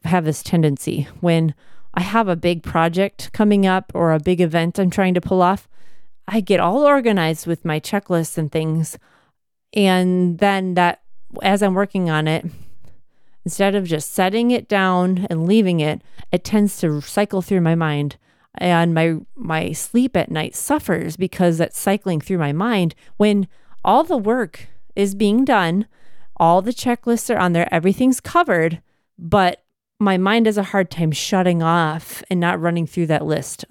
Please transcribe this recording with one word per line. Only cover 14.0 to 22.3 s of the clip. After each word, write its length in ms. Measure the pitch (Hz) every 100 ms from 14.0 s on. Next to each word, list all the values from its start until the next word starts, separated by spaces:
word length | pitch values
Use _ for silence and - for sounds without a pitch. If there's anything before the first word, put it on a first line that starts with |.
| -
setting 380 | - 185 220 240
it 180 | 247 -
down 600 | 202 185 180 185 180 202
and 160 | 160 170
leaving 360 | 220 190 170
it, 200 | 151 - - - -
it 120 | 180
tends 360 | - 214 202 -
to 180 | 165 147
cycle 420 | - - 208 190
through 180 | - 190
my 140 | 165 165
mind. 420 | 160 147 147 - _ _ _ -
And 380 | 180 170 170
my, 240 | 160 165 160 - -
my 360 | 175 160 175
sleep 440 | - - 240 254 180
at 160 | -
night 240 | 156 156 -
suffers 600 | - 294 - 170 165 156
because 420 | 185 - 175 165
that's 200 | - -
cycling 420 | 202 202 190 160
through 160 | -